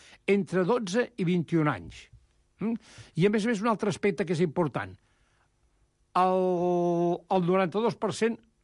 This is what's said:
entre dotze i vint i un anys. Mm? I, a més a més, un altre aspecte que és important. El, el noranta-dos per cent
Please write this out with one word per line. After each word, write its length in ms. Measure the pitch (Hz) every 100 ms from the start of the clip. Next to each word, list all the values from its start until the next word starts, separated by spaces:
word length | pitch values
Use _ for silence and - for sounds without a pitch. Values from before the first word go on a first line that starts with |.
| - - -
entre 380 | 202 160 180
dotze 480 | 175 247 196 220 240 -
i 80 | 175
vint 200 | 180 151
i 60 | 165
un 100 | 151
anys. 420 | 104 80 - - - _ _ _ _
Mm? 140 | 208 233 - - - -
I, 100 | 196
a 20 |
més 160 | 214 220
a 40 |
més, 120 | 202
un 60 | 233
altre 220 | 214 208
aspecte 360 | - 202 202 170
que 80 |
és 80 | 160
important. 480 | 175 175 156 - 95 92 _ _ _ _ _ _ _ _ _ _ _ 180
El, 1040 | 185 185 185 175 180 175 175 170 175 175 -
el 160 | 190 175
noranta-dos 500 | 190 185 202 240 -
per 160 | 214
cent 220 | - 226 226 _ _